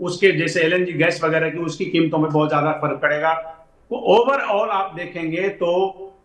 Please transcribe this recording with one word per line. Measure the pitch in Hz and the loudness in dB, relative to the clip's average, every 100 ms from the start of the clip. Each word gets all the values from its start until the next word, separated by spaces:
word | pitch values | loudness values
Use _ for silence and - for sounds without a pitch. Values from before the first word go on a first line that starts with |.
उसके | 175 - 196 | -8 2 4
जैसे | 156 165 175 | 4 0 2
एलएनजी | 160 180 180 | 2 2 0
गैस | 151 165 170 | 0 0 2
वगैरह | 160 156 160 | 0 0 -2
की, | 160 | -4
उसकी | 165 - 165 | -6 -6 -2
कीमतों | 165 160 156 | 0 0 0
में | 156 | 0
बहुत | 151 151 | 2 2
ज्यादा | 147 151 | 2 0
फर्क | 151 147 131 | 0 -2 0
पड़ेगा। | 147 151 160 165 - - - _ - | 0 2 0 0 -4 -16 -20 _ -10
तो | 240 233 214 | -4 4 4
overall | 240 269 233 202 214 | 4 2 0 0 0
आप | 196 190 160 | -2 -4 -6
देखेंगे | 175 175 160 170 196 | -10 -6 -4 -2 -4
तो | 196 175 180 190 - - - | -2 0 2 0 -4 -18 -20